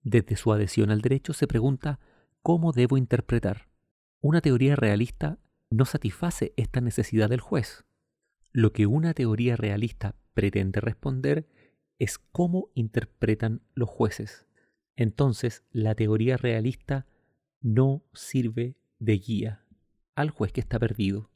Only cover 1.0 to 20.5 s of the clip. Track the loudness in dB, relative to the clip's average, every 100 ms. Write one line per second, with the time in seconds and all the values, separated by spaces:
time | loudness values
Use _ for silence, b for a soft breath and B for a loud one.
1 | 0 -2 -4 -4 -2 0 0 -2 -6 -8
2 | b b b _ 0 2 2 2 4 2
3 | 2 -2 0 0 0 -4 _ _ _ _
4 | _ _ 2 2 4 4 4 4 2 2
5 | 0 -2 -6 -6 _ _ _ 0 2 0
6 | -4 -4 -6 -4 -4 -4 -4 -2 -2 -2
7 | 0 0 2 0 -2 -4 -4 -10 _ _
8 | _ _ _ _ _ 2 2 4 2 2
9 | 0 0 -2 0 0 0 -2 -2 -4 -4
10 | -8 -8 _ 0 0 2 0 0 -4 -4
11 | -4 -2 0 -2 -4 b b b _ _
12 | -6 -6 _ -2 0 0 -4 -4 -2 -2
13 | -6 _ -2 0 -2 -4 _ -4 -4 0
14 | -2 -2 -12 -14 _ _ _ _ _ -2
15 | -2 2 0 0 -4 -6 _ -2 -2 0
16 | 2 2 2 0 -2 0 -2 -6 -6 -6
17 | -6 _ _ _ _ _ 0 4 4 2
18 | _ -20 -4 -2 -2 -4 -6 -8 _ _
19 | 0 0 0 -4 -4 -8 _ _ _ _
20 | _ -4 -4 -2 -4